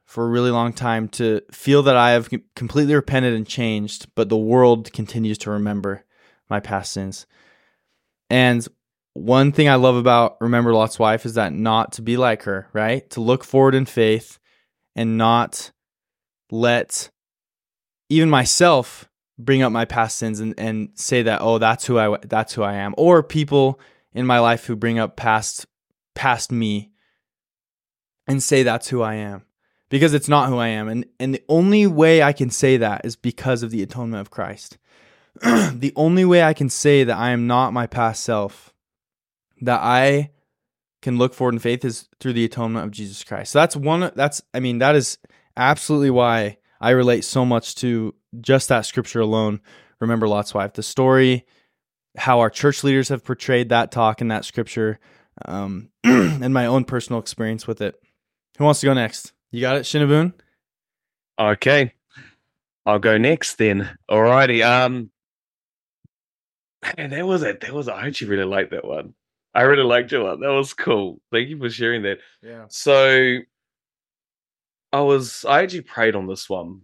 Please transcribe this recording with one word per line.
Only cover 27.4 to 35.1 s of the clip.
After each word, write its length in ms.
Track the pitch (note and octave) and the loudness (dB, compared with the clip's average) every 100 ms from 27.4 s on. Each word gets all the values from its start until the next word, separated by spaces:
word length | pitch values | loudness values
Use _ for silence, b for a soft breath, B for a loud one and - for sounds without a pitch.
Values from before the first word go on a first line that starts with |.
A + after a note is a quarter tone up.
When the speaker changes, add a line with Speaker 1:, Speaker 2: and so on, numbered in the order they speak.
| _ _ _ _ _ _ _ _ - | _ _ _ _ _ _ _ _ -6
Speaker 1:
and 160 | C3+ | -4
say, 200 | - C#3 | 0 2
"That's 260 | B2 A#2 - | 2 0 -4
who 140 | B2 | -4
I 120 | A2 | -4
am," 300 | G#2+ G#2 G2 - _ _ _ _ | -6 -10 -12 -18 _ _ _ _
because 260 | C#3 D#3+ | 0 2
it's 140 | D3 C#3+ | 2 2
not 200 | D3 C3 | 2 2
who 100 | B2 | 0
I 100 | A#2 | -2
am. 200 | A2 G#2+ | -4 -6
And, 180 | A2+ A#2+ - | -8 -10 -8
and 160 | C3 | -6
the 80 | C3 - | -4 0
only 380 | D#3+ F#3 G#3+ G3+ | 2 4 4 4
way 360 | D#3 D#3+ E3 | 4 4 6
I 100 | D3 | 4
can 180 | C#3+ B2 | 2 -4
say 260 | - C3+ C3 | 0 2 2
that 280 | A2 G2+ | 0 -4
is 120 | A#2 A2+ | -10 -8
because 460 | A#2+ - C3 B2 | -8 -6 -4 -4
of 80 | A#2 | -4
the 120 | A2+ | -6
atonement 380 | G2 B2+ A#2 G#2+ | -8 -8 -8 -8
of 100 | G2+ | -10
Christ. 480 | - F#2 G2+ - _ b b b | -10 -10 -12 -20 _ b b b